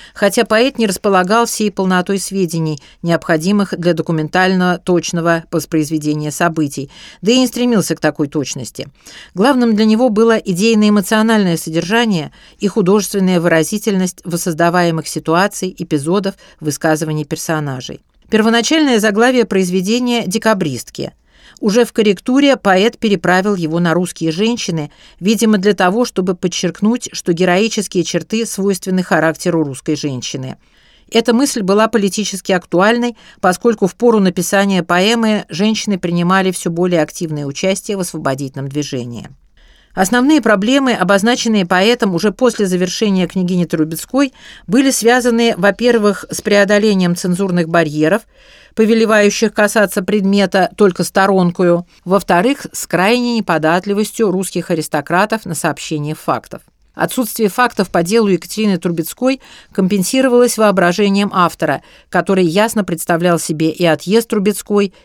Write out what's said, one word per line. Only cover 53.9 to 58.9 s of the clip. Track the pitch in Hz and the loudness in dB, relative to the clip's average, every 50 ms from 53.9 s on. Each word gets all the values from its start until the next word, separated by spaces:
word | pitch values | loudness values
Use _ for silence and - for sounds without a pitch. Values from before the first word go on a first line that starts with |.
| 202 202 214 - - - 226 196 | -2 -2 -4 -4 -2 -2 -2 0
русских | 180 190 185 - - 175 165 - | 0 -2 -4 -4 -6 -6 -4 -4
аристократов | 175 160 151 - - 147 - - 165 180 208 214 220 214 - | -4 -4 -4 -4 -4 -6 -4 -2 0 0 0 0 -2 -4 -6
на | 190 160 | -8 -8
сообщение | - - 160 147 - - - 160 147 147 151 151 | -4 -4 -4 -4 -6 -8 -8 -6 -6 -6 -6 -8
фактов. | - - - 135 113 - - - - _ _ _ _ _ _ - | -6 -4 -4 -4 -4 -6 -10 -18 -18 _ _ _ _ _ _ -8
Отсутствие | - 170 170 - 254 233 - - - 220 190 | -6 -6 -4 -2 -4 -4 -4 -2 -2 -2 -2
фактов | - - 247 240 - - 180 - | 0 0 -2 0 0 -2 -4 -2
по | - 175 | -2 -2
делу | 170 175 220 233 214 202 | 0 2 2 2 2 2
Екатерины | 185 165 - - - 214 220 208 190 | 0 0 -2 -6 -6 -2 0 0 0
Трубецкой | 170 - 180 | 0 -2 -4